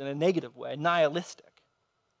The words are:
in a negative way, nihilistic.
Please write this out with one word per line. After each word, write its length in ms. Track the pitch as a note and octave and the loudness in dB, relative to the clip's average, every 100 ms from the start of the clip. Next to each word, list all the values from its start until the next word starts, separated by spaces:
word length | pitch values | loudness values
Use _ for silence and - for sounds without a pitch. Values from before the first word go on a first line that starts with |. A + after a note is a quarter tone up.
in 80 | C#3 | -8
a 60 | |
negative 420 | C#3+ E3+ E3+ B2+ A#2+ | 0 0 0 -4 -10
way, 180 | A#2+ | -10
nihilistic. 720 | C3+ E3 F3 D3+ E3+ F3+ - - _ _ _ _ _ _ _ | -2 0 4 4 2 -6 -14 -20 _ _ _ _ _ _ _